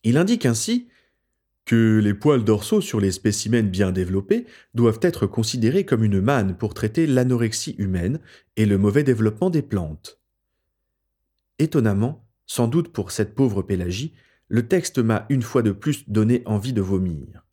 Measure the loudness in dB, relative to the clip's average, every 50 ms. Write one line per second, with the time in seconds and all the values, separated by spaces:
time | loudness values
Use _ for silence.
0 | _ 2 2 2 2 2 0 0 2 0 0 0 -2 -2 -4 -4 -4 _ _ _
1 | _ _ _ _ _ _ _ _ _ _ _ _ _ 0 2 4 4 4 4 4
2 | 4 2 0 0 2 2 2 2 2 2 0 0 0 0 0 0 0 0 -2 0
3 | 0 0 -2 0 -2 -2 -2 -2 -2 0 0 0 0 0 0 0 0 0 0 -2
4 | -2 -2 -2 -4 0 0 -2 -2 -2 -8 -20 -20 -20 _ _ 2 2 2 2 2
5 | 0 -2 0 0 -4 -2 -2 -2 -4 -2 -2 0 0 2 2 0 0 0 0 2
6 | 2 2 2 2 2 2 2 2 0 -2 -2 -4 -6 -8 -6 -4 -4 -2 0 0
7 | 0 2 2 2 2 2 0 0 0 -2 -2 -6 -8 -10 -6 -6 -4 -2 -2 -2
8 | -2 -2 -4 -6 -10 -16 -20 -20 _ _ _ 0 2 2 4 4 2 4 2 2
9 | 2 2 2 2 2 0 0 0 -2 0 0 -2 -2 -2 -4 -4 -4 -6 -10 -12
10 | _ -20 -20 _ _ _ _ _ _ _ _ _ _ _ _ _ _ _ _ _
11 | _ _ _ _ _ _ _ _ _ _ _ _ -2 0 2 2 2 2 2 2
12 | 0 -2 -4 -8 _ _ _ _ _ -10 -2 0 0 2 2 0 -2 -2 _ -8
13 | -8 -6 -2 -4 -4 -4 0 0 0 0 0 -2 -4 -2 -4 -4 -2 -4 -6 -6
14 | -8 -10 -12 _ _ _ _ _ _ _ -2 -2 0 2 0 0 0 -2 -2 -2
15 | 0 0 0 -2 -2 -2 -2 -2 -2 0 0 0 2 2 -2 -2 -4 -4 -4 -4
16 | -6 -4 0 0 2 2 2 0 0 -2 -4 -4 -4 -4 -4 -2 -2 -2 -2 -2
17 | -2 -4 -6 -8 -12 -16 -20 -20 _ _